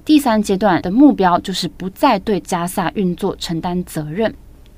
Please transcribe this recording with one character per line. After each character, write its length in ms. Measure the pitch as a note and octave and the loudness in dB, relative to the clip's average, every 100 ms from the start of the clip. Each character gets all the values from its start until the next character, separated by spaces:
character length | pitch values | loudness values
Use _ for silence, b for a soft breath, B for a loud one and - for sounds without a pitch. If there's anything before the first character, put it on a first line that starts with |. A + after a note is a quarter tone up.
第 160 | - D4+ | 2 4
三 240 | C4 G#3+ | 4 0
阶 140 | G3+ F#3+ | 0 0
段 240 | G#3+ F3 | 2 2
的 100 | F3+ | 0
目 220 | G#3+ D4 | 4 6
标 260 | F#3+ F3+ F3 | 6 2 2
就 120 | - | -2
是 160 | F#3+ G#3+ | -6 -6
不 220 | - F#3 | -8 -12
再 280 | - C#4+ G#3 | 0 2 2
对 200 | G#3 F#3+ | 0 -4
加 260 | - F3+ F3 | -2 -6 -4
萨 240 | G3+ E3 | -4 -4
运 220 | - F#3 E3 | -2 -4 -2
作 200 | G3 - | -4 -6
承 240 | - E3 | -6 -6
担 240 | F3 F3+ | -4 -6
责 260 | F3 E3 D3+ | -6 -8 -8
任。 240 | E3 A3 - - - - | -4 -4 -6 -20 -20 -20